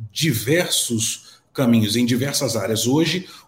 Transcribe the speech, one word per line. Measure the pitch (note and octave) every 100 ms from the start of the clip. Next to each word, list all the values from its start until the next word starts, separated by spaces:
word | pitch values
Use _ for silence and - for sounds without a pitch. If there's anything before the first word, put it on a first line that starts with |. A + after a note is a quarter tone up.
| A2
diversos | - D#3 A2 A2 E3 E3+ - - A#2 A2 - - - _
caminhos, | - B2 A#2 G#2 A#2
em |
diversas | A#2+ B2 C#3 C#3 C3+ A2
áreas. | G2 A2 A#2
Hoje, | C#3+ E3 F3+ F#3 -